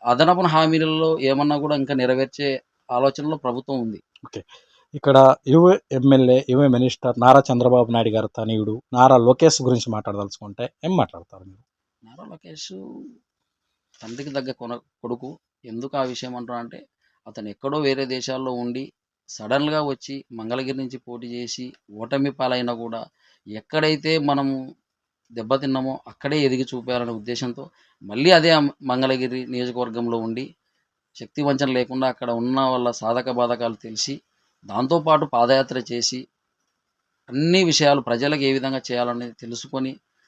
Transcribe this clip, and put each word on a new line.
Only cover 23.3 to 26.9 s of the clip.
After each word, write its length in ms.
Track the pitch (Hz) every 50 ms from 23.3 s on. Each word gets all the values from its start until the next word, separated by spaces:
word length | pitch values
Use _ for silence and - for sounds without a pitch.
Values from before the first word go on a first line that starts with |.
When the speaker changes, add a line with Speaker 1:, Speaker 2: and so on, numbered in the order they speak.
| _ _ _
Speaker 1:
ఎక్కడైతే 720 | 104 107 107 - - - 156 156 156 156 143 151 156 160
మనం 580 | 160 143 143 143 139 139 135 135 131 131 131 - _ _ _ _ _ _ _ _ _ _ _
దెబ్బతిన్నామో 680 | 117 117 110 110 135 135 147 135 131 131 131 131 131 - -
అక్కడే 340 | - 107 _ - 143 147 156
ఎదిగి 220 | 147 135 127 127 131
చూపాలనే 480 | 123 131 123 117 127